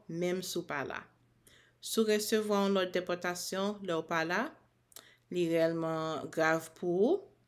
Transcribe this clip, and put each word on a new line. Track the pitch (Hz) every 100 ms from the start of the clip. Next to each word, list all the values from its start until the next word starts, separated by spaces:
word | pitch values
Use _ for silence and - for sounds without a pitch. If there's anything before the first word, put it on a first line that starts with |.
| -
menm | 165 180 185
si | 180 180
w | 170
pa | 147
la. | 131 - - _ _ _ _ - _ _
Si | - 226
w | 214
recevwa | 214 214 220 214 202
yon | 196 196
lòt | 185
deportasyon | 185 180 175 180 175 - 190 196 202 196
lè | 165
ou |
pa | 160 170 160
la, | 185 294 - _ _ _ - - _ _
li | 175 165
reyèlman | 165 165 165 160 160 160 156 156
grav | 160 160 160 160 -
pou | 180 180 233
ou. | 392 - _